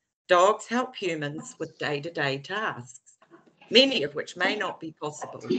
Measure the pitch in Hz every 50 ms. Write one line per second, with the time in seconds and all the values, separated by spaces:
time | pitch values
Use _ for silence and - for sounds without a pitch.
0 | _ _ _ _ _ - 180 175 185 202 214 214 - - 233 247 254 247 247 -
1 | 202 175 165 156 147 143 147 160 - - - - 160 160 - - 143 135 147 143
2 | 143 170 170 165 147 135 135 139 139 - 190 208 220 185 - 120 123 - - -
3 | _ - - _ _ _ - - _ _ _ _ - - 180 233 269 269 254 -
4 | 196 147 143 147 - - - 175 180 196 214 208 190 175 - - 165 160 - -
5 | 156 151 143 - - 131 135 - - 120 127